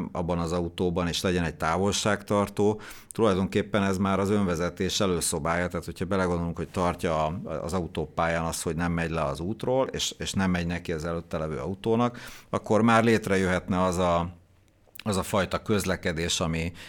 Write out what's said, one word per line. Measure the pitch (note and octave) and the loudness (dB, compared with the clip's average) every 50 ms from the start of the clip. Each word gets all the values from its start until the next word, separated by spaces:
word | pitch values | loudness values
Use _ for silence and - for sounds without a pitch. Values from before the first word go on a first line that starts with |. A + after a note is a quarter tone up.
| F#2 - - | -2 -4 -4
abban | F2+ F2 E2 F2 E2+ | -4 -2 -2 0 0
az | E2+ D#2+ F2 | 0 0 0
autóban, | F2+ F2 E2+ E2+ - F#2 F2+ E2+ F#2 F2 E2+ | -2 -2 -2 -2 -2 -2 0 0 0 0 0
és | D#2+ - - | -2 0 0
legyen | F#2+ F2+ F2 E2+ | 0 2 2 0
egy | D#2+ C#2+ | -2 -2
távolságtartó, | - D#2+ D#2 E2 F2+ G2 G2+ F2+ - - A2 G2+ G2+ G2+ - G#2+ G2+ G2+ G2 G2+ - G#2 G#2 G#2+ G#2+ - - - - - - - | -2 0 0 2 2 2 0 0 0 0 0 0 0 0 0 2 2 2 0 0 2 2 2 2 0 -4 -14 -16 -18 -18 -8 -2
tulajdonképpen | - A2+ G#2+ F#2+ F2+ F#2+ F#2 - G#2+ F#2+ - - G#2+ G2 | 2 4 4 4 4 2 2 0 0 0 0 0 0 2
ez | G2 F#2+ F#2 | 2 2 2
már | G2+ G2 G2 F#2+ | 2 2 2 2
az | G2 F#2+ | 2 2
önvezetés | G#2+ G#2 G2+ F2 F2 D#2 F2 F2 - - F#2+ F2+ - - | 2 2 2 2 0 0 0 -2 -2 -2 -2 0 0 2
előszobája, | G#2+ F#2+ F2+ E2 - - F2+ D#2+ D2 E2 E2 F2 F2 F2 | 2 2 2 2 0 0 -2 -2 0 0 0 0 0 -2
tehát | F2+ E2+ D#2+ | -2 -4 -6
hogyha | F2 D#2+ - F#2 | -8 -8 -6 -4
belegondolunk, | E2+ G2 F#2+ F#2 F2 F2 E2+ E2+ E2+ E2 | -2 0 2 2 2 2 0 0 -2 -4
hogy | F2 E2 D2 | -4 -6 -4
tartja | - G2 F2 F2 E2+ - - F2 D#2+ D#2 D#2 | -2 0 0 0 0 0 0 0 2 2 2
a, | D#2 E2 G2 - - D#2+ D2+ - | 0 -2 -4 -6 -6 -6 -6 -4
az | E2 F2 | -4 -2
autópályán | F#2 E2+ D#2+ - - D#2 D2 - - E2 E2+ E2 E2 E2 | -2 -2 -4 -4 -4 -6 -4 -2 0 0 0 0 0 0
az, | E2 D#2+ - - | -2 -4 -4 -4
hogy | F2+ D#2+ | -4 -2
nem | D#2+ F2 F2 E2+ | -2 0 0 0
megy | E2 E2 D#2 | 0 -2 -2
le | D#2 E2 D#2 | -2 -2 -2
az | C#2 C#2+ D2+ | -2 -2 -4
útról, | E2+ F#2 A2+ - - B2 B2+ C3 C3 | -4 -6 -6 -4 -2 0 0 0 0
és, | - - E2+ - - - - | 0 -2 -4 -4 -4 -6 -6
és | F2 E2+ - | -8 -6 -2
nem | G2 F#2+ F#2 | 0 0 0
megy | F2+ F2 E2+ | 0 0 0
neki | E2+ F2 E2 E2+ - E2+ | -2 -4 -4 -4 -4 -4
az | D#2 D#2 | -4 -4
előtte | E2+ E2 E2+ E2+ - - E2 | -4 -4 -6 -6 -6 -6 -4
levő | D#2 D#2 D#2+ B1 | -4 -4 -4 -6
autónak, | C2 F2+ G2 F#2+ - A2+ A2+ A#2 A#2+ A#2+ B2 - - - - - - - | -6 -6 -8 -4 -2 0 2 2 2 0 -2 -6 -12 -16 -16 -18 -10 -6
akkor | - G2+ - - A2 G#2 A2+ | -6 -4 0 2 4 4 6
már | A#2 A2+ A2+ A2+ | 6 6 6 6
létrejöhetne | A#2 A2+ G#2 - F#2+ G2 F#2+ F#2+ F2+ F#2 F2+ - - G2 F2+ F#2 | 6 4 4 4 2 2 2 4 2 2 0 0 0 0 2 2
az | F#2 F2 F2+ | 2 2 2
a, | F#2 F2 E2+ E2+ F2 F2 F2 - - _ _ _ _ _ _ _ _ _ - - - | 2 2 2 2 0 -2 -6 -12 -20 _ _ _ _ _ _ _ _ _ -18 -8 -4
az | A2 G2 | -2 -2
a | F#2 E2+ | -2 -2
fajta | - - G2+ F2+ - - E2+ - | 0 0 0 2 0 0 -2 0
közlekedés, | - A2 G2+ F2 F#2+ F2+ E2+ - F#2 E2+ D#2 E2+ E2+ - - | 0 0 0 2 0 -2 -2 -2 -2 -2 0 0 0 0 0
ami, | F#2 D#2+ D#2+ E2 E2 F2 - - - | 0 0 0 0 -2 -4 -6 -8 -14